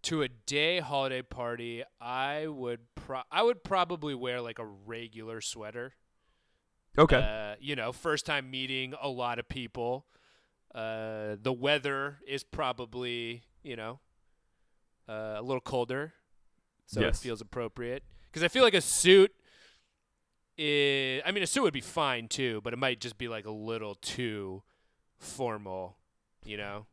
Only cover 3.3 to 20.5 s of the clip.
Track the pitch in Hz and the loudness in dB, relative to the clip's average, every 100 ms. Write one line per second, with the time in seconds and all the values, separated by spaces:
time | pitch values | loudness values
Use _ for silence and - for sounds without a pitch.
3.3 | 165 233 202 - 190 175 175 151 131 127 | 2 2 2 0 2 2 0 -4 -4 -4
4.3 | 123 117 113 110 98 104 113 117 110 110 | -4 -6 -8 -12 -14 -12 -10 -10 -12 -10
5.3 | 113 - 117 107 113 127 _ _ _ _ | -8 -8 -8 -10 -8 -10 _ _ _ _
6.3 | _ _ _ _ _ _ - 156 127 107 | _ _ _ _ _ _ 8 10 10 4
7.3 | 110 104 104 135 139 113 123 165 151 - | -2 -6 -8 -6 -4 -4 -4 0 0 0
8.3 | 143 131 131 131 131 131 139 139 127 120 | -4 -2 -6 -4 -4 -4 -4 -6 -2 -4
9.3 | 117 117 135 117 127 120 131 _ _ _ | -4 -6 -10 -8 -4 -4 -4 _ _ _
10.3 | _ _ _ _ 113 110 110 110 110 107 | _ _ _ _ -10 -6 -6 -6 -6 -6
11.3 | 104 117 123 135 147 139 135 139 139 - | -4 -2 0 2 2 2 -2 -4 -8 -8
12.3 | 135 - - 127 123 120 123 123 120 117 | -8 -6 -4 -4 -4 -8 -6 -4 -4 -6
13.3 | 120 _ _ 143 117 110 131 _ _ _ | -10 _ _ -12 -8 -8 -10 _ _ _
14.3 | _ _ _ _ _ _ _ - 107 110 | _ _ _ _ _ _ _ -10 -8 -6
15.3 | 107 123 131 - 127 120 131 156 _ _ | -6 -2 -4 0 -2 0 -2 -4 _ _
16.3 | _ _ _ _ _ - 107 92 - 123 | _ _ _ _ _ -8 0 2 2 -2
17.3 | 113 107 127 113 - 120 131 - - - | -6 -6 -6 -6 -6 -8 -8 -10 -20 -14
18.3 | 160 170 262 240 185 - - 175 190 196 | -2 0 6 6 6 4 4 10 12 10
19.3 | _ _ - - _ _ _ _ _ _ | _ _ -20 -20 _ _ _ _ _ _
20.3 | _ _ | _ _